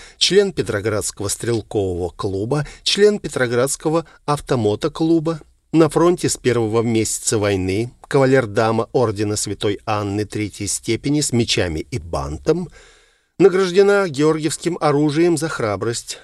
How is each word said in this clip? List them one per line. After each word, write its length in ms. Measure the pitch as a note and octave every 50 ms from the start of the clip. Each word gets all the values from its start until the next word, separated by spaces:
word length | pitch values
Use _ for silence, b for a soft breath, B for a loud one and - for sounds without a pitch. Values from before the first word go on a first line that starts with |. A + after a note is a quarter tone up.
| B B B B
член 340 | - - F3 G3+ G3+ G3 -
Петроградского 720 | D3+ G#2+ - G2+ G2+ F#2+ A2+ G#2+ G2+ - - - - G2+
стрелкового 840 | G2+ - - - A#2 A#2+ A2 - - - G#2+ G2 F#2+ F2+ E2+ F2+ E2+
клуба, 560 | - - - G2+ F#2+ F#2+ G#2+ A#2+ C#3+ D3+ C#3+ B B B B
член 340 | - - G3 G3+ G#3 G#3
Петроградского 880 | G3 - D#3 - - B2+ A#2 B2 A#2+ C3 C3+ - - - D#3+ D#3 E3 D#3 b b b _
автомотоклуба. 1160 | - D3 - - - C#3+ A#2+ G#2+ G#2 G#2 G#2+ - D3 - - D#3+ D#3+ E3 E3 D3+ E3 E3 D#3 - - _ _ _ _
На 180 | - D#3 - E3+
фронте 400 | - D#3+ E3 F3 F3+ E3+ - B2+
с 80 | -
первого 460 | - - B2 A#2 A#2+ A2+ G#2+ A2 A#2 A2
месяца 560 | A#2 A2+ A2 G#2+ - - - - - A#2+ G#2+
войны 540 | G#2 G2+ G2+ F#2+ F#2 F#2 F#2+ G#2+ A#2+ B2 - _ -
кавалер-дама 800 | - - C#3 C3+ C3 C3+ C3 B2 G#2 G2+ A#2 A2 A2 A2+ A2+ A2 -
ордена 440 | - C#3 A#2+ G#2+ G2+ G2+ G#2+ G#2 G#2
Святой 440 | - - G#2+ G2 - - G#2 G2+ - -
Анны 380 | A2+ G#2+ G#2 G2+ G2+ G2 G#2 G#2
третьей 420 | G2+ - G#2+ G#2+ F#2+ - - G#2
степени 540 | G2 - - - A#2 A2+ A2 - C#3 D3 D3+
с 120 | C#3+ - B2
мечами 460 | A#2 A#2 - - A2+ F#2+ F2 D#2 D#2
и 180 | - - -
бантом, 720 | D#2+ D#2 E2+ D#2+ - C3+ C#3+ D3+ - - D#3+ D#3+ F3 F3 b b b b b b b b b b b b b _ -
награждена 680 | E3+ G3 F3 F#3+ G3 F3+ F3 G3+ G3 G3+ G3+ G3+ G3
георгиевским 680 | F3+ C3 C3+ D3+ D#3 D#3+ D#3+ D3+ D#3 - - - E3+ F3 -
оружием 560 | E3 D3+ C#3+ C#3+ D3+ D3+ C#3 D#3+ E3+ F3 E3+
за 140 | C#3 D#3+ D#3
храбрость, 680 | - - A#2+ G#2 G2+ F#2+ G#2 A2+ A#2 - - - - -